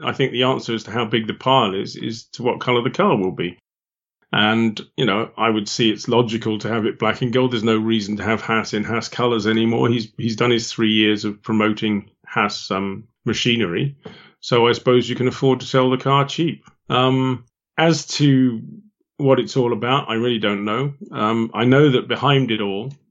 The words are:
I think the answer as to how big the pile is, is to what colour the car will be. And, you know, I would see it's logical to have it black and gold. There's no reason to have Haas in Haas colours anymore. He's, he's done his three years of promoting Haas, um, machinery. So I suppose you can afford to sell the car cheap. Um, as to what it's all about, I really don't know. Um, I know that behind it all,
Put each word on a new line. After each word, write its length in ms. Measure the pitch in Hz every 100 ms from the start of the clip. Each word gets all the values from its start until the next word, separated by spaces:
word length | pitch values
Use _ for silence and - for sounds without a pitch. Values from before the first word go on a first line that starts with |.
I 80 | 131
think 200 | 117 135
the 120 | 120
answer 300 | 127 131 117
as 100 | 113
to 60 | 92
how 140 | 113
big 220 | 113 117 107
the 80 |
pile 400 | 104 131 131 107
is, 200 | 95 120
is 300 | - 117 113 -
to 100 | -
what 180 | 120 90
colour 220 | - 123
the 80 | 127
car 260 | 131 202 123
will 160 | 92
be. 260 | 85 90 - _ _ _ _ _ _ -
And, 480 | 104 107 113 113 107 - -
you 80 |
know, 260 | 117 101 - -
I 140 | 113
would 180 | 107 101
see 220 | - 117
it's 180 | 101 -
logical 500 | 117 117 113 117 107
to 80 | 107
have 180 | 113 104
it 120 | -
black 220 | 110 107
and 120 | 127
gold. 200 | 123 127
There's 100 | 120
no 140 | 113 110
reason 400 | 110 113 98 104
to 60 |
have 180 | 98 107
Haas 320 | - 110 104
in 100 | 107
Haas 240 | 101 113 -
colours 380 | - 123 113 101
anymore. 420 | 113 113 117 127
He's, 180 | 117 110 -
he's 200 | 117 113
done 140 | 123
his 220 | 117 113
three 200 | - 110
years 320 | 110 107 107 107
of 160 | 104
promoting 680 | - 110 107 104 107 104 - _ -
Haas, 440 | 117 104 - -
um, 380 | 98 98 101 - _ -
machinery. 720 | 107 127 117 92 92 143 - - - - _
So 260 | - 123 117
I 40 |
suppose 360 | 117 127 123 117
you 80 | 123
can 120 | 127
afford 320 | 113 135 127
to 60 | 127
sell 240 | 135 127
the 80 | 127
car 260 | 139 139 139
cheap. 380 | - 165 107 - _ -
Um, 560 | 127 131 131 131 123 - _ _ -
as 300 | 165 156 - -
to 440 | 143 135 127 113 - - - _ _ -
what 200 | 139 127
it's 180 | 107 135
all 160 | 120
about, 360 | 113 120 139 139
I 60 |
really 240 | 113 123 113
don't 260 | 104 101
know. 300 | 104 113 143 143 -
Um, 400 | 127 110 113 113
I 100 | 104
know 260 | 120 139 151
that 180 | 123 -
behind 420 | - 131 139 123
it 100 | 107
all, 280 | 101 98 127 143 _